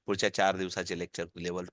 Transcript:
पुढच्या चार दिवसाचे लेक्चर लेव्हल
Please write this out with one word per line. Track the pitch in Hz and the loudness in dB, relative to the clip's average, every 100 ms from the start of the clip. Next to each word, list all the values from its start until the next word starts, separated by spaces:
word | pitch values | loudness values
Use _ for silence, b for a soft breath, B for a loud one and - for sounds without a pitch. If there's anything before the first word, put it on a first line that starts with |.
| - | -2
पुढच्या | 98 104 | 2 2
चार | - 98 95 | 4 4 4
दिवसाचे | 92 92 87 87 | 0 -2 -4 -4
लेक्चर | 85 - 85 - | -4 -6 -8 -6
लेव्हल | 87 90 90 | -6 -4 -4